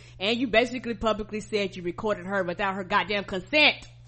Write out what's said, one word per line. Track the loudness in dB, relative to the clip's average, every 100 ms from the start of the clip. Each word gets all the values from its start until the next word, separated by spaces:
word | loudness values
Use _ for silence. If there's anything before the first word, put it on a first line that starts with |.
| -16 -4
and | -2 0
you | 2
basically | 2 2 -2 -6 -2
publicly | -2 -2 -4 -8
said | -4 -2 -2 -4
you |
recorded | -6 -4 -2 -2 -2
her | -2
without | -2 -2 -2 -2
her |
goddamn | 0 0 2 -2
consent." | -2 -6 0 6 6 4 -6 -20